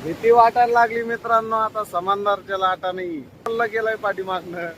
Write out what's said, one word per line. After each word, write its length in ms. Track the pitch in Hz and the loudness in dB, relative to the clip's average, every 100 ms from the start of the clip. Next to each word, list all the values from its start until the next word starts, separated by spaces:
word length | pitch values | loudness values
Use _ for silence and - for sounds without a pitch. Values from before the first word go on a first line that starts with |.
भीती 280 | 147 170 226 | -8 -2 4
वाटायला 420 | 233 233 233 240 | 8 6 6 4
लागली 300 | 240 233 233 | 4 2 0
मित्रांनो. 520 | 233 233 233 226 226 220 | -4 -6 0 0 2 -2
आता 280 | 220 214 | -2 -4
समंदरच्या 720 | 208 180 185 202 202 202 190 190 | -6 -4 -2 -2 0 -2 -4 -2
लाटांनी 640 | 190 185 185 180 180 160 | -2 -2 -6 -6 -8 -10
चाललं 440 | 123 - 226 226 233 | -12 -12 -8 -2 -2
गेलंय 240 | 220 220 214 | -2 -4 -2
पाठीमागनं. 720 | 214 190 190 185 170 175 170 | -4 -4 -6 -6 -8 -10 -10